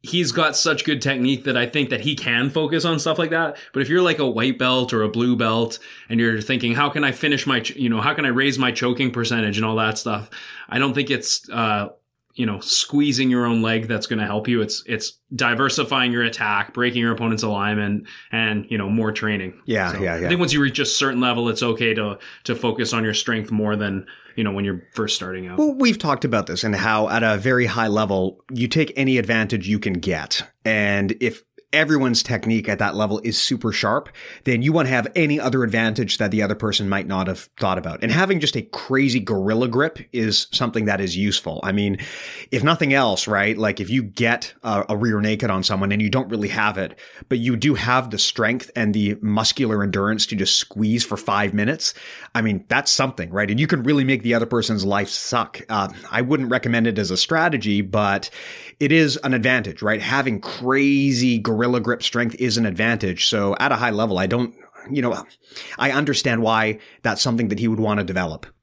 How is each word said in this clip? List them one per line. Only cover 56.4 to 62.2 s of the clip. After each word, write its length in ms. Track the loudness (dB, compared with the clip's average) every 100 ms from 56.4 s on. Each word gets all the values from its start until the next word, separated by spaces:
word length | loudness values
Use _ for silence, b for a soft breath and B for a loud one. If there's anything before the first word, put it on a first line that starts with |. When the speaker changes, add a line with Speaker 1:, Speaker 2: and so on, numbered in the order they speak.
| 0
Speaker 2:
recommend 360 | -2 0 2 2
it 120 | 0
as 120 | -2
a 60 | -2
strategy, 640 | 0 2 2 0 0 0
but 480 | 0 0 2 0 -4 B B B B B
it 140 | 2
is 240 | 4 4 2
an 80 | 0
advantage, 480 | 2 2 2 -2 -4
right? 220 | -2 0
Having 400 | 0 0 0 -2 -6 -6 0
crazy 680 | 4 4 4 4 4 4 2
gorilla 420 | 2 2 2 2
grip 220 | 0 0
strength 320 | 0 0